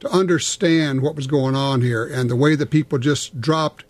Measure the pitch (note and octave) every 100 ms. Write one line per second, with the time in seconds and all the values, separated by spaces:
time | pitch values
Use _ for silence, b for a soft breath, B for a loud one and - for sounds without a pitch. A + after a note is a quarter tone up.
0 | - F3 F#3+ E3 - - F3 E3 D3+ C3+
1 | C#3 D#3 C3+ D3 C3 C3 C#3 C3+ A#2+ A#2
2 | A#2 B2+ B2 B2 D3 D3+ C#3+ D#3 D3+ C#3+
3 | B2+ C#3+ - C3+ A#2 D#3+ D#3 -